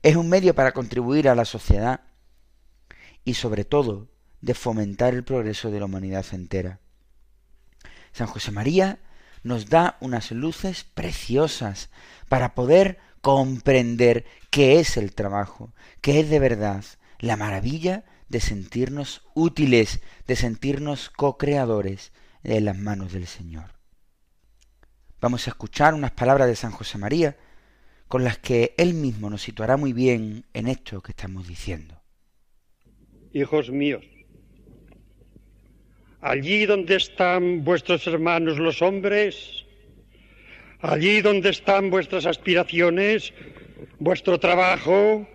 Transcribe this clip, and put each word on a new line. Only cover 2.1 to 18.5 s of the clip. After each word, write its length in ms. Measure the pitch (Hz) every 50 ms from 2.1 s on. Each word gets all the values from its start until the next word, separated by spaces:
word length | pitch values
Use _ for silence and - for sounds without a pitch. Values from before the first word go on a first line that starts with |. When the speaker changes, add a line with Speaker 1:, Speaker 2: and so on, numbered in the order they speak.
| _ _ _ _ _ _ _ _ _ _ _ _ _ _ _ _ - - - - - - -
Speaker 1:
y, 120 | 123 120
sobre 300 | - - 117 107 104 98
todo, 440 | - 143 147 139 117 101 101 107 - _ _ _ _ _ -
de 140 | - 120 123
fomentar 580 | - - 123 113 110 107 101 101 - 120 127 123
el 100 | 123 123
progreso 460 | - 135 123 110 107 104 - - 113
de 100 | 104 104
la 60 | 101
humanidad 400 | 98 95 95 95 95 95 95 92 -
entera. 480 | - 92 90 - - 95 90 90 92 95 _ _ _ _ _ _ _ _ _ _ _ _ _ _ - _ _ _ _ _ - - - - - _
San 140 | - - 120
José 240 | 107 - 107 - -
María 460 | 101 101 110 131 165 190 190 190 208 - - - - - _ _ - - -
nos 260 | 120 123 113 104 104
da 280 | 147 165 175 175 - -
unas 300 | - 131 123 117 - -
luces 540 | 113 117 139 165 156 - - 190 175 - -
preciosas 1040 | - _ - 80 87 - - - - 120 135 156 156 - - 123 104 98 - - - - - - - - - - -
para 260 | 131 127 123 127 -
poder 420 | 131 123 123 156 185 196 190 185 - - _ _ -
comprender 1040 | - 139 139 139 135 131 131 120 - 139 135 131 120 117 120 117 123 120 117 120 - - - - - _
qué 300 | - 143 143 131 139 170
es 180 | 160 - -
el 160 | 120 104 98 -
trabajo, 580 | - 104 98 98 101 101 - - - 110 117 - - - - _ -
qué 180 | - 143 139 151
es 120 | 156 151
de 80 | 156 147
verdad 440 | 135 127 120 104 107 104 98 98 101 - - _ _ _ - -
la 180 | - 117 113
maravilla 680 | 107 104 104 98 95 101 123 147 160 165 180 185 220 - _ _ _ -
de 120 | - - 120
sentirnos 840 | - -